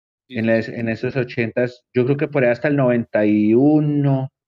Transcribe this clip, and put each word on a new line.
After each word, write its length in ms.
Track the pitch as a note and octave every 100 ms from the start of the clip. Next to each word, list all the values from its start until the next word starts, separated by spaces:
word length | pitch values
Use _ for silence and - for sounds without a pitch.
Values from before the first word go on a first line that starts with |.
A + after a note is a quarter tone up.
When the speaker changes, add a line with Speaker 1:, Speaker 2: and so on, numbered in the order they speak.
| _ _ -
Speaker 1:
Sí, 80 | B2
Speaker 2:
En 80 |
Speaker 1:
sí, 20 | A2+
Speaker 2:
las, 160 | A2+ G#2+
Speaker 1:
sí. 60 |
Speaker 2:
en 140 | A#2 A#2
esos 280 | A2+ B2+ C3+
ochentas, 680 | A#2+ - A2+ B2 B2 - _
yo 100 | B2
creo 120 | - C#3+
que 120 | D3
por 160 | D3
ahí 60 | B2
hasta 180 | A#2+ D3+
el 80 | C#3+
noventa 480 | B2 A#2+ A2+ G#2+ G#2+
y 280 | G#2+ G#2+
uno, 760 | A2+ C#3+ D3+ D3+ D3 C#3 C3+ C3+ _